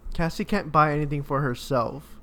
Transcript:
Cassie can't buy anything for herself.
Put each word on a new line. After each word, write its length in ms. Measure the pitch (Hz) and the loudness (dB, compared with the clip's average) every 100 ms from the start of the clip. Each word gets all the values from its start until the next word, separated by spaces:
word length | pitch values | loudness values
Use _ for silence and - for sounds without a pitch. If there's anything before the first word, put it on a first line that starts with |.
| - | -4
Cassie 300 | - 165 - | 0 0 0
can't 280 | 202 180 156 | 0 0 2
buy 200 | 151 151 | 4 4
anything 300 | 147 147 147 | 4 0 -2
for 180 | 139 135 | -2 0
herself. 760 | 143 123 - 135 117 135 - - | 0 -2 0 0 0 -4 -14 -20